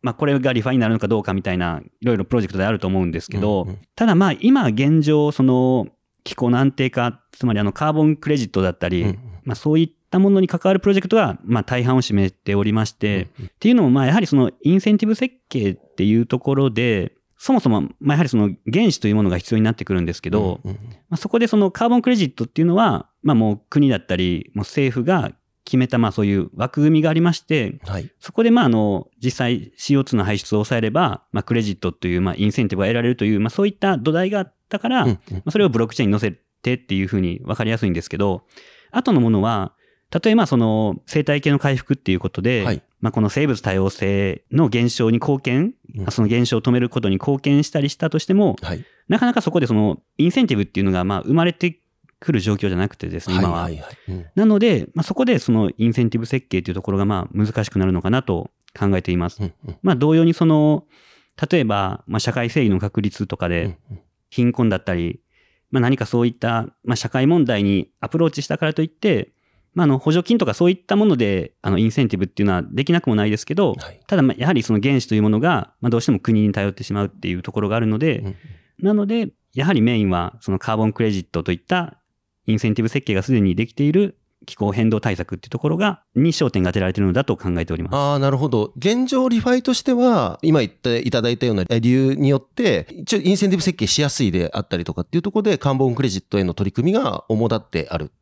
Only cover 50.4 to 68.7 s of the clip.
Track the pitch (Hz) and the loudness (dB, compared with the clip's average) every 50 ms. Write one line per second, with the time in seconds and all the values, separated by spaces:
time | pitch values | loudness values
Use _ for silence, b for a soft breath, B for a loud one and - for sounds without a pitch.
50.4 | 254 202 139 104 101 - _ 107 98 95 92 90 90 95 101 92 - - 135 165 | 2 2 2 0 -2 -2 _ -2 0 0 0 0 0 -2 -2 -4 -2 0 2 2
51.4 | 165 175 170 _ - 180 165 _ _ _ _ _ _ _ _ _ - - 151 110 | 2 2 0 _ -4 -4 -4 _ _ _ _ _ _ _ _ _ -4 -2 -2 0
52.4 | 90 110 104 98 - 101 92 90 95 104 - _ - 85 85 85 - - 92 92 | 2 0 -2 0 0 -2 0 0 -2 -4 -4 _ -10 -8 -8 -8 -6 -2 0 0
53.4 | 95 87 85 85 87 85 82 76 71 - - _ _ - 92 92 87 - _ 185 | 0 0 0 -2 -4 -6 -8 -10 -14 -18 -20 _ _ -12 -10 -10 -12 -4 _ 2
54.4 | 214 220 214 202 220 240 185 117 73 - _ 165 160 - 202 - 262 240 233 139 | 4 4 4 4 4 2 2 0 -2 -4 _ -6 -4 -4 -2 0 0 2 2 0
55.4 | - - 117 110 107 92 - - 110 120 113 - 123 110 - 120 113 - - 131 | 2 2 2 2 2 0 0 0 0 0 2 2 0 0 0 -4 -4 -4 -6 -6
56.4 | - _ - 92 87 - 87 92 - - 98 98 98 101 104 92 85 - - 101 | -4 _ -4 -4 -2 -2 -8 -6 -4 -2 -2 0 0 0 0 -2 -4 -6 -2 -2
57.4 | 107 107 - - 104 - - 98 92 95 92 87 82 92 113 131 131 - 92 82 | -2 0 0 -2 -4 -2 -2 0 0 2 0 0 0 0 0 0 0 -2 -4 -4
58.4 | - - _ _ _ _ _ - 104 98 98 92 87 - 90 87 85 90 - - | -6 -10 _ _ _ _ _ -2 0 0 0 0 0 -2 -2 -2 -2 -4 -4 -6
59.4 | 104 87 - _ - 120 - - - 190 170 123 143 151 160 160 165 165 165 - | -8 -8 -8 _ -16 -16 -16 -4 0 0 0 2 2 2 4 4 4 2 2 2
60.4 | 170 160 156 151 151 151 151 147 - b b b b b b b b b b - | 2 2 4 4 4 4 2 0 -2 b b b b b b b b b b -8
61.4 | - 143 - 170 135 110 104 101 98 95 98 - - - 101 110 - - 107 127 | -4 0 0 0 2 2 0 0 -2 -2 -4 -8 -10 -6 -6 -4 -2 -2 -4 -2
62.4 | 120 117 - 160 131 107 98 92 101 101 _ - 104 101 - - 104 - - - | -4 -2 0 0 2 2 2 0 -2 -4 _ -4 -4 -4 -4 -6 -8 -8 -6 -6
63.4 | - 87 87 85 85 101 87 _ _ _ 110 87 _ _ _ _ _ _ - - | -4 -2 -2 -2 -2 -4 -8 _ _ _ -20 -20 _ _ _ _ _ _ -4 -2
64.4 | 120 120 120 - 123 113 98 92 - - 92 87 85 85 - - _ _ _ _ | 0 0 0 0 0 0 0 -2 -2 -4 -4 -2 -4 -4 -6 -10 _ _ _ _
65.4 | _ _ _ _ _ _ - 131 120 123 139 131 120 - - 120 120 120 113 _ | _ _ _ _ _ _ -2 0 2 2 0 -2 -2 -2 0 0 0 0 -2 _
66.4 | - 117 117 113 113 - _ _ _ - 123 117 - 123 - 131 131 143 170 175 | -4 -2 -2 -2 -4 -6 _ _ _ -4 -4 -4 -4 -4 -2 0 2 2 4 2
67.4 | 147 117 117 104 101 101 101 95 - _ _ _ - - - 160 165 160 - - | 2 2 0 0 2 2 2 0 -2 _ _ _ -10 -6 -2 0 0 0 -2 -4
68.4 | 143 - 151 143 - 156 | -6 -6 -4 -4 -2 -4